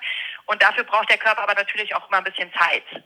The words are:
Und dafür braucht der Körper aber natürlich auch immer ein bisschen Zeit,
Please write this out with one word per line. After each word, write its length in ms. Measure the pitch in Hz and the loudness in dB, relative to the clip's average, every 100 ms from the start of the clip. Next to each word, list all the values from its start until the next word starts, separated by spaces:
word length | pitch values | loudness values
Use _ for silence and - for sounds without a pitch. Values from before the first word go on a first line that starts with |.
| - - - - - | -6 -8 -8 -10 -4
Und 160 | 208 | 2
dafür 220 | 208 233 | 4 2
braucht 240 | - 214 208 | 0 0 2
der 80 | 214 | 2
Körper 240 | 220 214 | 2 0
aber 120 | 208 | 0
natürlich 400 | 202 202 208 208 | -2 -2 -4 -4
auch 120 | 196 - | -6 -2
immer 100 | 196 | -2
ein 60 | |
bisschen 280 | 185 - 175 | -2 -8 -6
Zeit, 300 | - 165 127 - - | 0 2 0 -6 -18